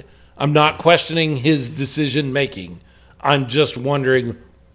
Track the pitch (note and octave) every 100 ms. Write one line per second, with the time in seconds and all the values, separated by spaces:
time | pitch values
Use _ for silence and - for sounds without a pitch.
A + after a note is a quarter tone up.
0 | - - - - C#3+ D3+ D3+ - E3 E3+
1 | - E3 D#3 C#3 D3 D3 A#2+ - C3+ D#3
2 | C#3+ C#3 C3+ C#3 C3+ G2 F2 F2 - _
3 | - - C#3 C#3+ B2 C#3 D3 B2+ C3+ C#3+
4 | C3 C3 A#2 - - _ _